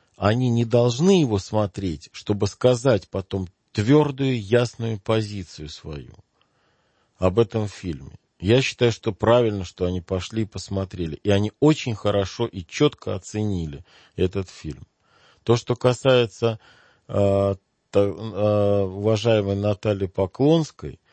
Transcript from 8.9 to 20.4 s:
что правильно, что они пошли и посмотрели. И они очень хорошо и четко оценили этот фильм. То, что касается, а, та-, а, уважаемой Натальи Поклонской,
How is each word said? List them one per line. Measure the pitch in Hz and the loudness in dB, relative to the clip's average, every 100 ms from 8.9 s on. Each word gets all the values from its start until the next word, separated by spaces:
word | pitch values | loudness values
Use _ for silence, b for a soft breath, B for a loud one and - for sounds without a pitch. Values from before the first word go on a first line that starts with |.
что | 110 113 | 0 -6
правильно, | 95 107 120 117 101 92 | -2 4 4 2 -2 -8
что | - 90 | -4 -4
они | 92 | -4
пошли | 85 92 90 110 | -4 -6 -4 -6
и | 104 | -6
посмотрели. | 98 - 98 95 90 82 73 | -8 -8 -6 -6 -6 -8 -4
И | 101 | 0
они | 101 104 - | 2 0 2
очень | 151 156 - | 2 2 -2
хорошо | 107 104 101 95 - 117 | -4 -2 0 -2 -4 -6
и | 98 85 | -6 -8
четко | - 147 - - | 0 0 0 -8
оценили | 101 - 107 107 92 80 71 - b b - | -8 -8 -6 -4 -4 -6 -10 -18 b b -2
этот | 92 98 92 | -2 -2 -8
фильм. | - 80 69 - _ b b b b | -10 -14 -14 -18 _ b b b b
То, | - 117 | 0 0
что | - 127 | 0 0
касается, | 127 123 135 127 113 - 117 110 b b b b - | 0 0 2 2 2 -2 -4 -4 b b b b -6
а, | 101 101 98 98 98 _ _ _ | 0 2 2 0 -2 _ _ _
та-, | 101 101 82 | 0 0 -2
а, | 113 95 104 104 101 101 95 | -8 -2 0 2 2 0 -2
уважаемой | 95 104 107 113 110 98 98 | -2 0 0 2 2 2 -2
Натальи | 104 101 110 101 95 | -2 -2 -2 -2 -4
Поклонской, | - 95 - | -2 -4 0